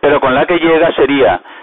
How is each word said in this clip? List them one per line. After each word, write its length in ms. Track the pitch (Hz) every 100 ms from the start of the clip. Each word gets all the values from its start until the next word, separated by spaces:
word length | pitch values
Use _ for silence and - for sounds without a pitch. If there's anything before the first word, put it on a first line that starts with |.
Pero 200 | 143 143
con 140 | 135
la 120 | 131 156
que 120 | 170
llega 340 | 165 160 165
sería 460 | - 135 139 113 90 - -